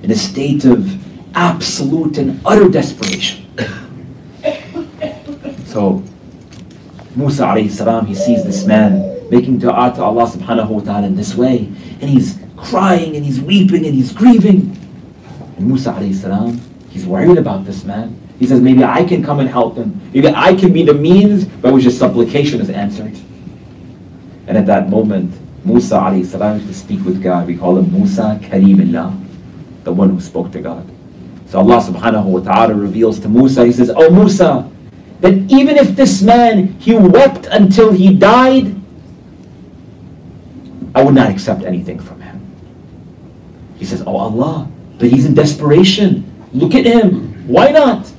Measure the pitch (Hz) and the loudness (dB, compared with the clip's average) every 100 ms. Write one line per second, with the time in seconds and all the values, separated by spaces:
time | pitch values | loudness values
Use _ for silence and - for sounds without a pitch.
0 | - 110 - 135 143 147 131 110 95 - | -2 -4 -4 -6 -4 0 2 2 -2 -8
1 | - - - 175 175 170 - - 135 160 | -14 -20 -10 -4 -2 -2 -8 -6 -4 -2
2 | 156 147 131 - - 208 190 - - - | -4 -4 -4 -4 0 4 4 2 -4 -6
3 | - - - - - - - - - - | -4 -4 -6 -10 -16 -10 -10 -10 -18 -20
4 | - - - - 302 285 - 339 302 - | -20 -20 -20 -10 -8 -8 -12 -14 -14 -12
5 | 302 - - 285 - - - 107 98 95 | -12 -12 -18 -16 -16 -16 -10 -4 -4 -4
6 | - - - - - - - - - - | -10 -20 -20 -20 -20 -20 -20 -20 -20 -20
7 | - 123 139 139 - 110 104 - - 113 | -12 -6 -4 -2 -2 -2 -2 -4 -2 -2
8 | 101 - - - - - 101 107 104 95 | -4 -4 -2 -2 -2 -4 0 2 2 0
9 | 95 - - 123 135 120 120 - 123 135 | -4 -10 -2 0 0 -2 -2 0 -2 -2
10 | - 117 117 - 101 110 107 107 - 101 | -4 -2 -2 -4 -6 -4 -4 -6 -6 -6
11 | 101 95 104 117 127 123 98 - - - | -4 -4 -6 -2 -2 -2 -6 -14 -18 -10
12 | 135 131 95 - - - - 185 190 175 | 0 0 0 -8 -18 -18 -6 -2 0 0
13 | 160 147 143 127 - 202 - 170 156 131 | -2 -6 -6 -6 0 2 2 0 0 -2
14 | 123 - 247 226 202 185 - - - - | -4 2 4 6 4 2 0 -10 -18 -20
15 | - - - - - - 101 131 123 95 | -20 -20 -20 -20 -18 -6 -4 -2 -4 -6
16 | 98 95 92 101 120 120 - - - 95 | -6 -6 -6 -4 -4 -8 -12 -20 -16 -12
17 | 92 98 156 170 - - 101 95 101 101 | -6 0 2 2 0 -6 -8 -12 -10 -10
18 | 117 - - - 127 127 127 127 120 120 | -10 -14 -20 -6 0 2 4 4 2 0
19 | 180 156 - 143 127 127 113 - 107 - | 0 -2 -2 -2 -2 -2 -4 -4 -8 -10
20 | - 135 147 113 170 185 185 165 156 143 | -4 0 2 2 2 4 2 4 2 2
21 | 156 190 208 196 - - 127 135 120 - | 4 4 4 2 -4 -2 2 4 2 2
22 | 113 117 113 147 143 120 98 98 101 - | -2 0 0 0 -2 -2 -6 -6 -6 -8
23 | 107 - - - - - - - - - | -12 -14 -20 -20 -20 -20 -20 -20 -20 -20
24 | - - - - - 107 95 95 95 110 | -20 -20 -20 -20 -4 -2 2 0 0 -2
25 | 107 95 90 - - - - 120 - - | -2 -4 -6 -10 -20 -10 0 0 0 -2
26 | 95 95 90 92 104 107 98 90 - 98 | 0 -2 -4 -4 -4 -4 -8 -14 -10 -6
27 | 92 95 92 90 85 85 90 95 90 92 | -4 -4 -2 -4 -4 -4 0 0 0 0
28 | 104 - 107 104 - 95 98 95 82 82 | 0 -2 -4 -6 -4 2 4 4 2 -2
29 | 82 - - - - - - - - 90 | -6 -10 -14 -18 -20 -20 -20 -14 -6 0
30 | 98 90 - - 90 92 85 - 90 - | 0 -2 -8 -10 -10 -10 -12 -14 -18 -20
31 | - - - - - 95 101 120 95 87 | -20 -20 -20 -20 -6 0 4 4 0 -4
32 | 113 107 95 92 92 101 113 104 101 101 | -2 -2 0 -2 0 0 2 0 -4 0
33 | 113 107 104 117 131 131 120 123 120 - | 0 0 0 4 4 4 2 4 0 4
34 | 160 185 202 - 175 - - - - - | 6 6 4 4 2 0 -6 -16 -20 -20
35 | - - 180 196 - 269 277 285 269 196 | -20 0 2 2 4 4 6 4 2 2
36 | 262 - 196 240 240 208 190 - - 226 | 2 4 4 6 4 2 -2 -2 0 4
37 | 180 214 269 - - 208 190 196 220 185 | 6 6 4 2 -4 2 4 6 4 6
38 | 190 - 202 247 262 262 196 - - - | 4 6 4 6 4 2 0 -10 -16 -20
39 | - - - - - - - - - - | -20 -20 -20 -20 -20 -20 -20 -20 -20 -20
40 | - - - - - - - - - - | -20 -20 -20 -20 -20 -20 -20 -16 -4 0
41 | 135 135 110 95 - 95 92 87 87 - | 4 4 2 -2 -6 -6 -6 -8 -8 -12
42 | - - - - - - - - - - | -16 -20 -20 -20 -20 -20 -20 -20 -20 -20
43 | - - - - - - - - - 90 | -20 -20 -20 -20 -20 -20 -20 -14 -10 -10
44 | - 98 104 113 147 160 - - - - | -6 -6 -4 -2 -4 -4 -10 -16 -20 -2
45 | 120 135 147 - 147 - 135 160 196 208 | 0 2 2 2 0 -2 2 4 4 2
46 | 202 - - - - 131 175 254 233 233 | 0 0 -6 -18 -10 -4 0 2 4 4
47 | 202 151 - - - 156 269 302 277 202 | 2 0 -6 -12 -2 2 4 4 2 0
48 | - | -8